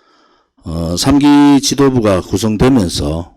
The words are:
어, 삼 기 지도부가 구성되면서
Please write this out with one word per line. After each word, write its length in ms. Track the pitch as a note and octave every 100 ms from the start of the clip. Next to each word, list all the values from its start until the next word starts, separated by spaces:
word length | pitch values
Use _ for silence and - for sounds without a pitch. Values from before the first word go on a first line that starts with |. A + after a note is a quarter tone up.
| _ _ _ _ _ _
어, 320 | - E2 E2 F2
삼 220 | C3+ C#3
기 420 | C#3+ C#3+ C#3+ C#3
지도부가 600 | - B2+ C#3 B2+ G#2+ F#2
구성되면서 1120 | - G2 A2 G#2 B2+ C3+ F2+ - D2 D#2+ E2+